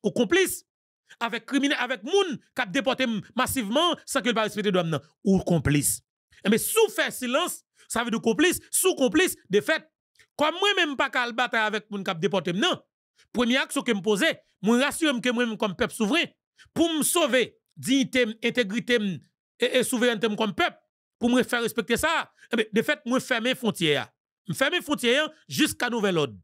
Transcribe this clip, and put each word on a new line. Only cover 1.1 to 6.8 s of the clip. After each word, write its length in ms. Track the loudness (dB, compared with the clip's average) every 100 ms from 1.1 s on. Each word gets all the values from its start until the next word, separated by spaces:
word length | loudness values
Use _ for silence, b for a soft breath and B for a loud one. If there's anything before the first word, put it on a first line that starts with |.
| B
avec 280 | -6 -6 -2
criminel, 300 | 0 2 0
avec 240 | -2 -4
moun, 340 | 0 2 2 -4 b
qui 80 | -6
a 40 | -2
déporté 360 | -2 -2 0
m-, 180 | -2 -2 B
massivement, 600 | -2 -2 -2 0 2 2 0 -4
sans 160 | -2
que 60 | 0
le 60 |
pas 100 | 0
respecter 260 | 0 0 0
droit 140 | 0
maintenant. 200 | 0 -4 b b
Ou 160 | 2 2
complice. 640 | 4 0 2 2 0 -4 _ _ _ b
Et 40 | 0
mais 100 | 0
sous 300 | 2 2